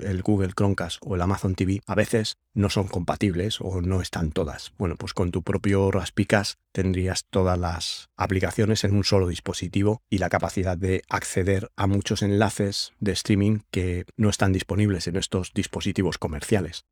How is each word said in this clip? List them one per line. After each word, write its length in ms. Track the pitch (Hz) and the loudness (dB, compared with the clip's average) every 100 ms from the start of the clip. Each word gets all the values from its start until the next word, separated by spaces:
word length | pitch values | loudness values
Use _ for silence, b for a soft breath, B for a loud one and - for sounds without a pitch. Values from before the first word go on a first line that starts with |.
el 220 | 101 92 | -4 -2
Google 300 | 101 101 95 | 2 2 2
Chromecast 460 | - 101 95 95 - | 2 2 2 -2 -6
o 140 | - | -4
el 80 | 92 | 0
Amazon 320 | 87 98 98 | 0 2 0
T 100 | 92 | 0
V, 160 | 92 98 - | 0 0 -2
a 80 | |
veces 420 | 98 104 113 107 - _ | 0 0 0 -2 -8 _
no 160 | 104 101 | 0 0
son 200 | 107 92 | 2 -2
compatibles 720 | 92 82 73 104 87 104 - | -2 -4 0 0 0 -2 -4
o 180 | 92 92 | -6 -4
no 220 | 90 95 | 0 0
están 300 | 90 90 80 | -2 -4 -2
todas. 420 | 92 78 - - - | -2 -4 -6 -12 -4
Bueno, 200 | 90 78 | -4 -4
pues 180 | 90 | -6
con 160 | - 90 | -2 -2
tu 120 | 90 | -2
propio 480 | - 95 101 98 98 | -2 -2 2 2 4
Raspicast 720 | 95 87 - 101 107 101 - _ | 2 -2 -2 2 2 2 -6 _
tendrías 520 | - 95 92 92 92 | -2 0 0 0 -2
todas 340 | - 98 92 90 | -2 2 2 2
las 520 | 85 85 - - - - | 0 -4 -6 -8 -10 -4
aplicaciones 680 | 90 95 90 - 104 110 | 0 2 0 2 2 2
en 100 | 98 | 2
un 80 | 101 | 2
solo 240 | - 98 90 | 4 4 2
dispositivo 760 | 85 - - 87 98 101 110 - | -2 -6 -6 -2 2 2 2 0
y 80 | 95 | 0
la 100 | 87 | 2
capacidad 480 | 95 87 101 92 85 | 0 0 -2 -2 0
de 260 | 92 92 - | 0 0 0
acceder 640 | 95 - - 92 98 107 | -4 -2 0 2 2 -2
a 120 | - 101 | -2 0
muchos 340 | 101 - 107 | 2 0 0
enlaces 720 | 101 101 107 - 101 - - - | 2 4 2 2 -2 -2 -8 -4
de 120 | 104 | -2
streaming 480 | 87 - 101 101 107 - | -2 2 2 4 0 -2
que 340 | 95 92 90 - - | -4 -2 -4 -6 0
no 120 | 107 | 2
están 240 | - 98 | 2 0
disponibles 540 | 95 - 92 104 87 - | 0 0 0 0 0 -2
en 100 | 90 | -4
estos 360 | - 92 90 | -2 -4 -4
dispositivos 640 | - - - 98 92 90 - | -6 -4 -4 -4 -2 -2 -2
comerciales. 640 | 82 76 - 101 80 - - | -6 -6 0 0 -2 -10 -12